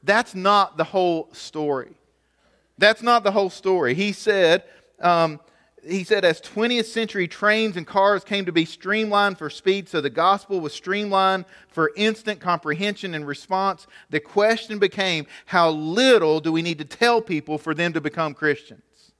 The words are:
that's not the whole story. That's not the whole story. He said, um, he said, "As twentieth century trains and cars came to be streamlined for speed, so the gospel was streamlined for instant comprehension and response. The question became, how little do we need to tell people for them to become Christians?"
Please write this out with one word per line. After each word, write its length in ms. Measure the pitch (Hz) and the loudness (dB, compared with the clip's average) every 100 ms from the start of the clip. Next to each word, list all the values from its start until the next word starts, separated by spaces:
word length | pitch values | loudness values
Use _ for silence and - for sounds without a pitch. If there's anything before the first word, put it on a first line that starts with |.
that's 320 | - 208 240 190 | 0 0 0 -2
not 420 | 185 202 190 156 | 2 4 2 -2
the 60 | |
whole 440 | 156 196 180 165 160 | -4 0 0 0 -6
story. 640 | - - 156 151 135 - - _ _ _ _ _ _ _ - | -14 -14 -6 -4 -4 -6 -20 _ _ _ _ _ _ _ 2
That's 240 | 208 220 | 2 4
not 220 | 226 240 | 2 2
the 80 | 202 | 4
whole 180 | 202 190 | 0 -2
story. 440 | - 190 185 131 | -4 -2 0 0
He 180 | 139 202 | 0 -2
said, 500 | 196 - 202 170 180 - - _ _ | -2 0 4 4 4 0 -20 _ _
um, 380 | 175 170 165 151 _ _ _ _ 147 | 0 2 2 -2 _ _ _ _ -8
he 200 | 190 175 | -6 -2
said, 180 | 214 | 2
"As 160 | 185 160 | 2 0
twentieth 480 | - - 226 240 226 | -6 -4 -2 -2 -2
century 400 | 226 220 208 175 | -4 -4 -4 -6
trains 480 | - 208 220 220 180 | -2 0 2 0 -4
and 100 | 156 | -4
cars 380 | 196 196 196 | 2 2 2
came 220 | - 202 185 | -2 -6 -2
to 80 | |
be 100 | 165 | -2
streamlined 760 | 165 - 185 214 214 202 202 185 | -2 -6 -6 -4 0 0 0 -2
for 120 | 151 | -10
speed, 400 | - 190 196 180 | -6 -2 -2 -2
so 100 | 170 | -4
the 100 | 143 | -4
gospel 520 | 127 175 202 - 190 | 0 2 0 -2 -6
was 100 | 151 | -6
streamlined 720 | - 180 202 208 196 190 190 180 - _ | -10 -8 -6 -2 0 2 0 -6 -20 _
for 240 | - 156 185 | -4 -4 0
instant 420 | 214 220 - 196 | -2 -2 -8 -6
comprehension 760 | 165 170 151 151 202 208 190 | -2 -4 -2 -4 -4 -6 -8
and 140 | 160 143 | -8 -8
response. 580 | 143 - 185 196 180 - - _ | -12 -6 -2 -2 -4 -12 -20 _
The 120 | 156 | -6
question 580 | 151 202 208 226 - 208 | -2 2 2 2 -4 -2
became, 480 | 196 - 190 165 147 - - | -2 0 -4 -4 -6 -18 -2
how 260 | 185 165 | 2 4
little 680 | 156 156 190 262 233 160 156 | 2 -2 2 6 6 6 2
do 140 | 156 | 0
we 80 | 160 | -2
need 160 | 170 160 | -2 -6
to 80 | 151 | -10
tell 360 | - 240 233 | 0 2 2
people 360 | 226 160 151 151 | 0 -6 -4 -8
for 160 | 156 | -6
them 180 | 156 170 | -2 -2
to 80 | 165 | -2
become 340 | 151 156 160 | -6 -4 -6
Christians?" 800 | 143 151 147 - 110 _ _ _ | -2 -2 -2 -6 -20 _ _ _